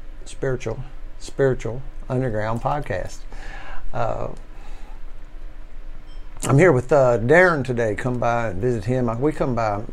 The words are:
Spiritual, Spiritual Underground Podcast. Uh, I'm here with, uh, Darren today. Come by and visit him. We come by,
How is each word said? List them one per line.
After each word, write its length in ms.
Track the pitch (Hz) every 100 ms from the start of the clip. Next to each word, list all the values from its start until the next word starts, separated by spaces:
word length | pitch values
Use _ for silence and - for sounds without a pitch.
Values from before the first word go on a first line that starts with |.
| - - -
Spiritual, 580 | - 135 123 113 131 127 - - -
Spiritual 640 | - - 135 127 120 110 - - -
Underground 520 | 127 131 107 110 117
Podcast. 580 | 135 147 131 92 95 - - - - - - - -
Uh, 340 | 117 113 110 117 - - - - - - - - - - - - - - - - - - - - -
I'm 140 | - 139
here 160 | 180
with, 180 | 127 -
uh, 280 | 147 127 117
Darren 440 | 117 170 185 156
today. 320 | 131 120 113 104
Come 240 | 127 123
by 300 | 120 120 113
and 120 | 92
visit 220 | 123 117
him. 380 | 107 127 120 113
We 100 | 151
come 240 | - 147 123
by, 260 | 110 101 -